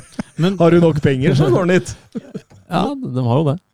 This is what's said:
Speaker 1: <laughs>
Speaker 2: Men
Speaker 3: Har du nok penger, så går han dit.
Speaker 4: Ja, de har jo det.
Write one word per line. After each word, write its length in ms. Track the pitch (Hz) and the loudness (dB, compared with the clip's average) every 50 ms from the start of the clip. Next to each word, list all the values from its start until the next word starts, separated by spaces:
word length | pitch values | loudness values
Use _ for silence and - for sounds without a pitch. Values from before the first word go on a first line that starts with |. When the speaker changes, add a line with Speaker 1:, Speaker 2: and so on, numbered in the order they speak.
| - _ - | -8 _ -12
Speaker 1:
<laughs> 200 | - - - _ - | -14 -14 -10 _ -2
Speaker 2:
Men 180 | 160 190 202 | -2 -2 0
Speaker 3:
Har 140 | 175 170 165 | 2 2 4
du 80 | 170 175 | 4 4
nok 220 | 170 165 147 147 | 4 2 2 0
penger, 340 | - 151 135 127 135 - - | 0 0 0 0 0 2 2
så 140 | 135 156 - | 2 2 2
går 80 | - - | 2 2
han 80 | 180 | 2
dit. 280 | 170 185 175 180 - - - _ _ - - - - - - - _ - - _ - | 2 2 0 0 -4 -10 -18 _ _ -14 -14 -14 -14 -16 -18 -18 _ -20 -20 _ -8
Speaker 4:
Ja, 260 | - - - 269 285 | -4 -4 -4 -4 -6
de 280 | 269 254 135 123 127 127 | -8 -10 -8 -6 -4 -2
har 140 | 117 120 | 0 0
jo 80 | 143 165 139 | 0 0 -2
det. 80 | 139 180 - _ | -2 -4 -8 _